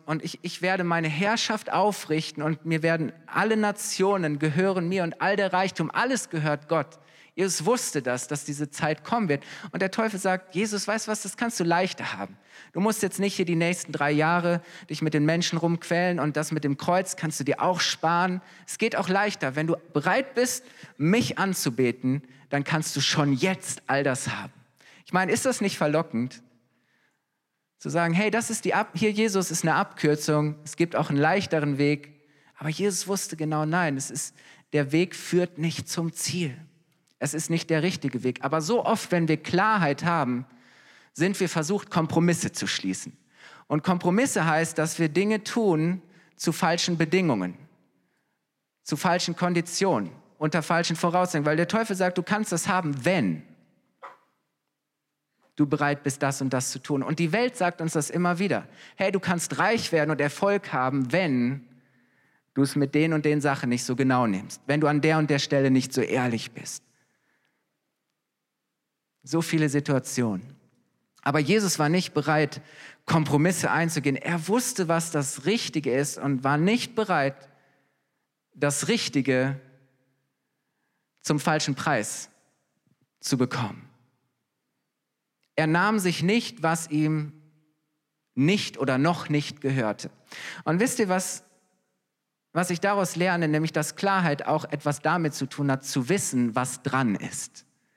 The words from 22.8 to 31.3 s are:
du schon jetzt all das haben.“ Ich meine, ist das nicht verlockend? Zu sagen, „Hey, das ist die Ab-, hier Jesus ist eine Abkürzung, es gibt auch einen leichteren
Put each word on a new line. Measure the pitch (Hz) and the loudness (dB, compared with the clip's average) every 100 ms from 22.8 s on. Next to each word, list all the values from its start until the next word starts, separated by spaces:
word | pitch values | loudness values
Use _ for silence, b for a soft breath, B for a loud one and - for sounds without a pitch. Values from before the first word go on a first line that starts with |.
| 151 - | -2 -2
du | |
schon | 139 - 143 | 0 2 2
jetzt | 135 190 190 - - - | 2 0 -2 -6 -8 -2
all | 135 | 0
das | 143 127 - | 0 -2 -4
haben.“ | 107 98 - _ B B B - | -8 -10 -16 _ B B B -4
Ich | |
meine, | 180 190 | 0 2
ist | 233 269 | 0 0
das | 247 | 0
nicht | 196 - | -2 0
verlockend? | 151 151 165 113 123 - - _ _ _ _ _ _ _ _ _ _ _ _ _ | 0 2 0 -4 -4 -8 -20 _ _ _ _ _ _ _ _ _ _ _ _ _
Zu | - | -4
sagen, | 156 170 170 | 0 2 2
„Hey, | 214 | 2
das | 214 233 | 0 -2
ist | 226 - | -4 0
die | |
Ab-, | 190 220 165 | 0 -2 0
hier | 214 | 0
Jesus | 208 220 190 175 | 2 2 2 0
ist | 165 | 0
eine | 165 151 | 2 2
Abkürzung, | 202 - 156 147 - 151 151 151 - | 0 0 2 2 2 2 0 -4 -8
es | - | -2
gibt | 170 117 | 0 0
auch | 151 | 0
einen | 143 | 2
leichteren | 156 | 4